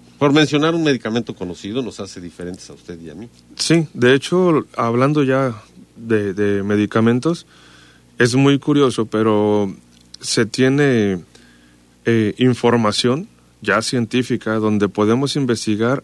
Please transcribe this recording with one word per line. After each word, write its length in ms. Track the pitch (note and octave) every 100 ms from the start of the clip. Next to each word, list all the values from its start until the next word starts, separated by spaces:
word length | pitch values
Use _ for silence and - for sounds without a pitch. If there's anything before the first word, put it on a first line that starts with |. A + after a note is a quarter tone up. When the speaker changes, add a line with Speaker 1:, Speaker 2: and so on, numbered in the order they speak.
| - -
Speaker 1:
por 140 | D3
mencionar 420 | C#3+ D3+ D3 D#3 E3+
un 80 |
medicamento 500 | D#3 B2 A2 A#2 A2
conocido, 480 | A2+ F2+ E2+ G2 A#2
nos 180 | A#2 -
hace 220 | G2 -
diferentes 480 | F2 - F2+ F#2 -
a 40 |
usted 280 | C#2+ - F2
y 80 | E2
a 60 | D2+
mí. 120 | A#2+ - _ -
Speaker 2:
Sí, 320 | - E3 D#3 B2+
de 180 | B2
hecho, 540 | C3+ - F3+ F#3 D3+ - -
hablando 460 | A#2 A#2+ C3 D3+
ya 400 | C3+ C3 C3+ A2 - - - -
de, 400 | A2+ A2 G2+ F#2
de 260 | G#2 G2+
medicamentos, 840 | G2 G#2 G#2 A#2 A2+ B2 D#3 E3+ - - - - - _ _ -
es 160 | B2 B2+
muy 240 | C#3 C#3
curioso, 480 | C#3+ D3 C3+ A#2 A2
pero 680 | A2 A2 G#2+ G#2 G#2 G2+ - - _ _ -
se 260 | - - A2
tiene, 720 | - B2+ C#3 C#3+ A#2+ G2+ F#2 D#2+ - - _ _ _ _ _ -
eh, 300 | A#2 G#2+ -
información 920 | B2+ A#2+ A#2+ A#2 G#2+ G#2 B2 C3+ G#3 _ _ _
ya 180 | - G2+
científica 800 | - B2+ A2 B2 A#2+ A#2 - A2
donde 280 | G#2+ G#2+ G2+
podemos 480 | G2 G#2 A#2+ C#3 D3+
investigar 680 | C3 A2 - G#2 A#2 C#3